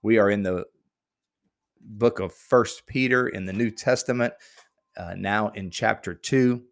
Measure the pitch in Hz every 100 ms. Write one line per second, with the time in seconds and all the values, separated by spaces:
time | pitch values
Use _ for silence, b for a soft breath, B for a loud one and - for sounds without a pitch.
0 | 107 113 101 104 95 90 - _ _ _
1 | _ _ _ _ _ _ _ _ - 104
2 | 117 - 92 - - 123 110 - - 131
3 | 127 127 123 98 92 98 117 - - 127
4 | - 120 117 - b b b _ _ -
5 | 87 95 95 107 107 - 92 - 110 107
6 | - 85 - 135 123 123 -